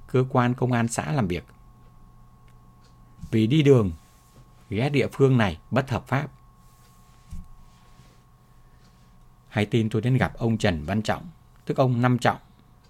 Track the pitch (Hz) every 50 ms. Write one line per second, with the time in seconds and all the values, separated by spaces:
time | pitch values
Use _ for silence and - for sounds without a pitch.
0 | - - - 127 131 131 - 123 120 123 123 - 131 127 123 117 117 117 - -
1 | - 151 156 135 104 85 87 80 - - - - - - - - - - - -
2 | - - - - - - - - - - - - - - - - - - - -
3 | - - - - - - 117 110 110 110 147 160 139 143 131 117 101 87 80 -
4 | - - - - - _ - - - - - - - - 98 107 127 143 143 127
5 | 107 98 - - 135 131 135 120 107 90 80 - - - 107 131 135 - 120 95
6 | - - 131 - - - - - - - - - - - _ - - - - -
7 | - - - - - - - - - - - - - - - - - - - -
8 | - - - - - _ - _ _ _ _ - - - - - - - - _
9 | - - - - - - - _ _ - - 107 104 - - 113 110 107 - 107
10 | 104 123 131 113 92 80 - - 120 113 113 107 - 98 85 76 73 80 101 110
11 | 104 - 87 - - - - - - - - - _ - - 143 131 127 123 117
12 | 127 123 123 117 - 113 - - - - _ _ _ _ - _ _